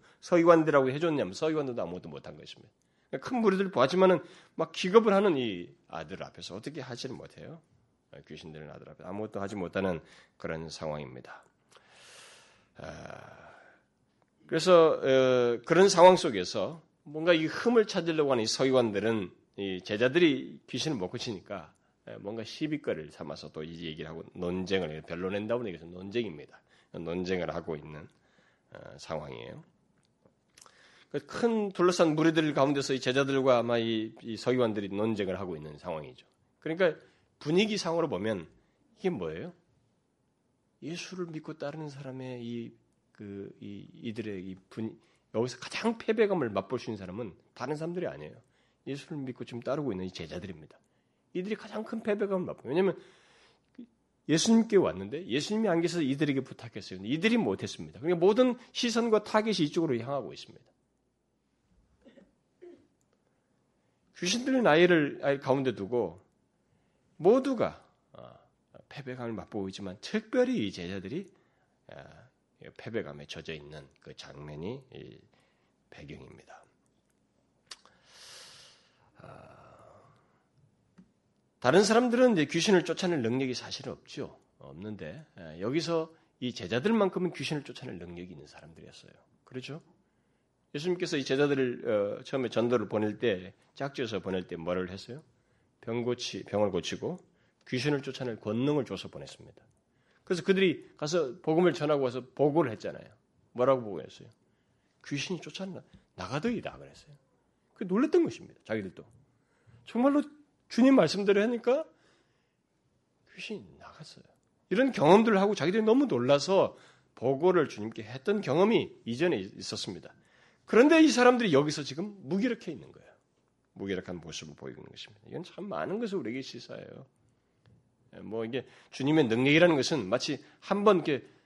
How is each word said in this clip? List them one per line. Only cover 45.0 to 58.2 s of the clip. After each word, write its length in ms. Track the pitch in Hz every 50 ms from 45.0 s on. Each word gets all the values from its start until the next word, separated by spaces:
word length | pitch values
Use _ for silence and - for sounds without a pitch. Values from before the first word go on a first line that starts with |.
| _ _ _ _ _ _ -
여기서 260 | 110 120 127 123 -
가장 380 | - - - - - 226 226 226
패배감을 520 | - - 220 226 220 208 196 170 135 113
맛볼 300 | 101 98 98 - 131 117
수 100 | - -
있는 80 | 110 98
사람은 360 | 95 87 90 110 123 98 80 - _ _ _
다른 220 | - 123 131 151
사람들이 320 | 147 160 170 175 180 175 107
아니에요. 280 | 73 143 151 - - - - _ _ _ _ _ _ _ - -
예수를 300 | 135 143 - - 165 147
믿고 260 | 135 131 117 - 123
지금 180 | - 127 117
따르고 300 | 117 120 135 151 147 131
있는 140 | 98 92 92
이 60 | 92
제자들입니다. 680 | - - 85 76 80 87 87 95 85 78 76 - - - _ _ _ _ _ _ _ _ _ _ -
이들이 220 | 180 180 208 220
가장 280 | - - 220 - 214 220
큰 200 | - 233 226 -
패배감을 420 | 220 208 208 202 202 196 185 170
맛보요. 240 | - - - - 117
왜냐하면 280 | 139 175 196 185 160 - - - - _ _ _ _ _ _ _ _ _ _ _ _ - - - _ _ _ _ _ _ _ -
예수님께 480 | 147 165 - 220 226 226 220 226 214 190
왔는데 500 | 139 90 90 92 98 101 131 156 190 131
예수님이 400 | 107 147 147 - 208 220 220 202
안 140 | 165 170
계셔서 220 | 170 170 160 175 156
이들에게 380 | 127 139 139 156 147 139 135
부탁했어요. 580 | 131 - - - - 120 - 107 92 - 92 92
근데 100 | 98 110
이들이 280 | 139 160 175 220 233 233
못했습니다. 640 | 175 110 95 - 110 101 - - 85 76 78 92
그러니까 200 | 131 170 180
모든 380 | 165